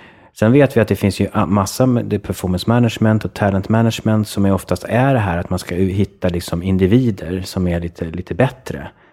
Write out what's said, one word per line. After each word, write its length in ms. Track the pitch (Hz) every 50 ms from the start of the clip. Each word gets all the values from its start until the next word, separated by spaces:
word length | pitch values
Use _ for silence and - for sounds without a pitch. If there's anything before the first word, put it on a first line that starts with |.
| - - - _ - - - -
Sen 140 | 107 110
vet 240 | 123 147 139 131 -
vi 40 | 117
att 80 | 107 -
det 80 | 101
finns 240 | - - 98 92 -
ju 80 | 98 -
a-, 140 | - 101 98
massa 400 | 76 98 101 98 - - - 131
med, 180 | 127 123 120 107
det 120 | 104 104
är 40 | 98
performance 500 | - - 95 - - 90 90 90 - -
management 540 | 117 120 123 113 - - 113 110 110 107 -
och 100 | 104 -
talent 340 | - 107 101 95 95 95 -
management 600 | 110 113 113 113 113 - - 110 110 107 107 -
som 160 | - 104 98
är 80 | 98
oftast 320 | 95 92 - - 92 - - -
är 240 | 101 120 131 139 135
det 60 | 120
här 180 | 104 92 85 85
att 120 | - -
man 80 | 92 87
ska 160 | - - 90
u-, 120 | 87 98 92
hitta 360 | 95 101 98 - - - - 90
liksom 340 | 87 90 - - - 85
individer 800 | 87 95 95 92 95 92 110 127 131 117 101 92 - 80 92 92 95
som 240 | - - 95 90 90
är 120 | 85 85
lite, 240 | 85 85 - - 85
lite 300 | 82 80 - - - 85
bättre. 560 | 87 131 131 - - - - - 71 62 - - _ _ _